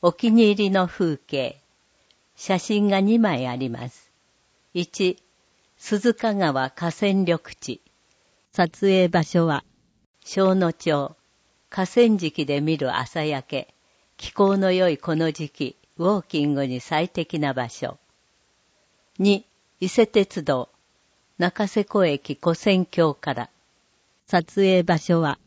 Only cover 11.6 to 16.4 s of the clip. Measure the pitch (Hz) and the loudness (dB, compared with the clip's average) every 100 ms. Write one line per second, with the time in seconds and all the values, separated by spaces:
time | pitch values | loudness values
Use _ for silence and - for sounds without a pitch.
11.6 | _ - 185 - 233 208 165 - 143 143 | _ -6 -2 4 4 4 -2 -6 -4 -2
12.6 | 151 160 131 - 127 170 151 143 - 139 | 0 -2 -2 -4 -6 -6 -4 -6 -6 -10
13.6 | - _ _ _ _ _ - - 196 196 | -10 _ _ _ _ _ -16 2 2 4
14.6 | 190 185 180 147 - 160 165 151 151 _ | 2 2 2 0 -2 -2 -2 -4 -10 _
15.6 | 135 - _ - 175 208 - 160 | -8 -8 _ -4 -2 -2 -2 -2